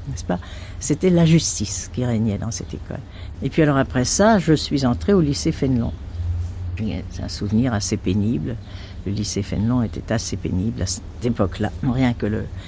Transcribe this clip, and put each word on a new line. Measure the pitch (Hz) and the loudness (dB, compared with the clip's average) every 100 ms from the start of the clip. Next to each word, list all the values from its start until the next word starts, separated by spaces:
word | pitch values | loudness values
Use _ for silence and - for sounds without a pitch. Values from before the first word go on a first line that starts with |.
| - | -8
n'est-ce | 127 - | -6 -4
pas ? | 175 - - - - | -4 -6 -12 -12 -8
C'était | - 147 185 | -2 0 4
la | 170 165 | 6 8
justice | 165 - - 104 - - | 6 4 -2 -4 -6 -8
qui | - 127 | -4 0
régnait | 113 110 101 | 2 2 0
dans | 110 | -2
cette | 113 - | -6 -8
école. | - - - - - - - | -10 -8 -10 -10 -12 -12 -6
Et | 135 | -2
puis | - | 4
alors | 151 135 | 4 4
après | 131 131 123 | 2 0 0
ça, | - 202 220 | 4 6 6
je | 156 | 6
suis | 156 - 143 131 | 2 2 0 2
entrée | 120 - | 2 4
au | 202 | 4
lycée | 151 135 160 | 4 2 0
Fénelon. | 156 135 123 117 - - - - - - - - - | 0 2 2 0 -4 -8 -6 -2 -2 -4 -6 -6 -4
Et | 220 - - | -4 -4 -6
c'est | - | -8
un | - | -8
souvenir | - 104 107 131 | -4 0 2 2
assez | 104 - 107 | 0 0 -2
pénible. | - 98 101 143 147 117 - - - - - | 0 2 2 0 -2 -6 -10 -12 -12 -8 -4
Le | |
lycée | 107 101 - | -2 -2 -4
Fénelon | 98 - 110 123 | -2 0 2 2
était | 110 - - | 0 -2 -2
assez | 113 - 95 | -2 -2 -4
pénible | - 92 104 120 | -2 0 0 -2
à | 95 | -2
cette | - - - | -4 -8 -4
époque-là. | 127 113 95 - 107 - | -2 0 0 0 -4 -2
Rien | 143 120 127 | 0 2 2
que | 120 104 | 2 0
le, | 107 104 - | -2 -4 -8